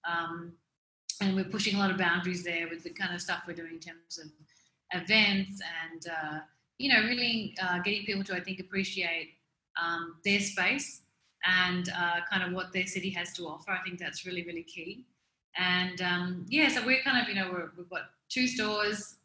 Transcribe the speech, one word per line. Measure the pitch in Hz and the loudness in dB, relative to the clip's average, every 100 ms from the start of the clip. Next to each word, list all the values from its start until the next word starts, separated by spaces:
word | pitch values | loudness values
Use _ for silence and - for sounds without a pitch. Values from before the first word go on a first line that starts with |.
| 175 | -2
Um, | 170 165 170 170 - _ _ _ _ _ - | -2 -2 -6 -10 -16 _ _ _ _ _ 0
and | 196 190 | 2 2
we're | |
pushing | 185 214 208 202 | 0 0 0 4
a | |
lot | 196 | 4
of | 185 | 4
boundaries | 175 175 175 180 | 4 2 2 -2
there | 175 170 165 | -2 -4 -4
with | 165 | -6
the | 175 | -10
kind | 170 190 | -4 -4
of | 175 | -2
stuff | - 175 - | -4 -4 -4
we're | |
doing | 170 165 | -10 -10
in | 165 | -12
terms | 175 165 _ - | -14 -18 _ -14
of | 151 _ - _ _ _ _ | -14 _ -20 _ _ _ _
events | 180 170 220 208 196 190 - 165 165 | -6 4 6 8 4 2 -4 -8 -8
and, | 165 165 170 | -8 -10 -6
uh, | 160 156 156 160 _ _ _ | -4 -4 -6 -8 _ _ _
you | 269 | 4
know, | 240 | 6
really, | 220 247 240 226 208 - | 6 2 2 2 -2 -2
uh, | 185 180 | 0 2
getting | 180 208 | 0 0
people | 202 196 | 0 -2
to, | 196 | 0
I | 180 | -4
think, | 175 190 | -4 -8
appreciate, | 180 196 190 190 175 165 156 _ _ _ _ - | -4 -2 -2 -2 -2 -2 -6 _ _ _ _ -4
um, | 170 170 170 165 | -2 -2 -4 -4
their | 202 202 | 2 4
space | 202 - 180 277 - - _ _ _ _ | 4 2 2 2 -2 -6 _ _ _ _
and, | 185 185 180 180 180 | 2 4 4 2 -2
uh, | 175 175 170 175 | 0 0 0 0
kind | 190 | 0
of | 180 | 0
what | 180 180 | -2 -2
their | 190 185 | -2 -2
city | 196 180 | -2 -2
has | 175 175 | -4 -6
to | - 170 | -6 -8
offer. | 156 - | -8 -4
I | 185 | -4
think | 180 175 | -4 -8
that's | 170 - 185 | -8 -8 -6
really, | 180 | -6
really | 170 170 | -6 -10
key. | 170 - 165 214 - _ _ _ _ - | -10 -14 -12 -14 -18 _ _ _ _ -2
And, | 180 180 185 180 | 2 2 2 0
um, | 180 180 180 180 180 | 0 0 0 -4 -2
yeah, | 285 285 | 4 4
so | 262 | 4
we're | 233 262 | 4 2
kind | 269 247 | 4 2
of, | 240 | 2
you | |
know, | 196 185 | 0 0
we're, | 180 156 160 | -2 -6 -10
we've | 175 | -8
got | 175 - _ _ | -8 -10 _ _
two | 254 254 | 0 0
stores | 247 214 208 208 208 202 - | 2 0 2 0 0 -4 -10